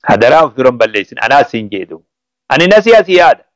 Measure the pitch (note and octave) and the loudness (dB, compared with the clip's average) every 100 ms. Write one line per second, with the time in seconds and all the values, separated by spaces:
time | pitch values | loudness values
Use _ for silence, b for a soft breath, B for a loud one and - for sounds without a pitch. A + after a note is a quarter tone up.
0 | - G2+ A#2 D#3 D#3 B2+ B2+ B2 A2 G#2+ | -2 0 2 2 0 0 -2 0 -2 -2
1 | F#2+ - A2+ C#3 C3+ A#2 G#2+ G2 F2+ D#2+ | -8 -8 -2 0 0 -6 -8 -10 -12 -16
2 | _ _ _ _ _ C#3 F3 G#3+ G#3 A3+ | _ _ _ _ _ -2 2 2 4 0
3 | F#3 F3+ E3+ - _ | 2 2 2 0 _